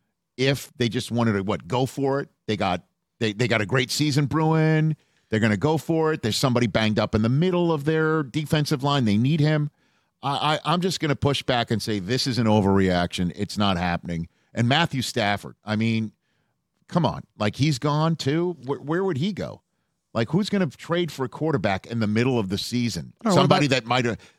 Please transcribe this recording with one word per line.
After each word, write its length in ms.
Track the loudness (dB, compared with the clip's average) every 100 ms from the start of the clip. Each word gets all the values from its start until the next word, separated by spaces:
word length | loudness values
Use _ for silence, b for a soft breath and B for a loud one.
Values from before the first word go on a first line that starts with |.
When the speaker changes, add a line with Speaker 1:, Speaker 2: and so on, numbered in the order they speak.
| _ _ _ -2
Speaker 1:
if 340 | 0 0 -6 -4
they 100 | -2
just 240 | -2 -4
wanted 220 | 0 0
to, 100 | 0
what, 240 | -2 -4 -2
go 180 | -2 -2
for 360 | -2 -2 -2
it? 80 | -6 _ -6
They 80 | -2
got, 280 | 0 -2 -6 _ _ -4
they, 140 | -4
they 160 | 0 0
got 100 | 0
a 60 | 0
great 260 | -2 -2
season 340 | 0 0 0 0
brewing. 680 | 0 2 2 2 2 0 -2 _ _ -4
They're 120 | 0
gonna 160 | 2 2
go 200 | 2 0
for 360 | 0 0 0
it. 80 | 0
There's 160 | -4 0
somebody 300 | 0 2 2
banged 300 | 2 0 0
up 160 | 0
in 80 | 0
the 80 | 2
middle 440 | 2 2 2 2
of 100 | 0
their 400 | 0 0 2 0
defensive 580 | -2 -4 0 0 0 0
line. 220 | 0 2
They 140 | 4 4
need 240 | 2 2
him. 280 | 2 2 -2 _ _ _ _ _
I, 320 | -6 -2 -2 -2
I, 180 | 0
I'm 80 | 0
just 180 | 0 -2
gonna 160 | -2 0
push 280 | 0 0
back 260 | 0 0 0
and 120 | -2
say 180 | -2 -4
this 280 | -2 -2 -2
is 120 | 0
an 80 | 4
overreaction. 840 | 4 6 4 4 2 0 -2 -4 -4
It's 220 | -6 -2
not 200 | 0 0
happening. 500 | -2 -4 -4 -8 -8 _ _
And 140 | -2 0
Matthew 340 | 2 0 -2
Stafford, 540 | -4 -2 0 -2 -6 -14
I 120 | -6 -2
mean, 380 | 0 -2 -4 _ _ _ _ _ _ _ -6
come 180 | -2 -2
on. 160 | -4 -12 -4
Like, 180 | -4 0
he's 200 | 0 0
gone 380 | -2 0 0 -2
too. 420 | -2 -2 -2 -6 -8
Where, 140 | -8
where 240 | -4 -2
would 140 | -2 -2
he 140 | -4
go? 300 | -6 -10 -12 _ _ _ _ _
Like, 160 | -4 0
who's 180 | 0 0
gonna 160 | 0 -2
trade 460 | -4 -6 -4 -4
for 120 | -4
a 60 | -8
quarterback 560 | -4 -2 0 0 -2 -4
in 140 | -2
the 80 | 0
middle 320 | 2 2 2
of 100 | 0
the 80 | -4
season? 560 | -4 -2 -2 -4 -10 -6
Speaker 2:
I 40 | 2
don't 100 | 4
know, 0 |
what 60 |
Speaker 1:
Somebody 220 | 6 4 4
Speaker 2:
about 80 | 0
Speaker 1:
that 100 | 0
might 200 | 0 0
have, 120 | -4 b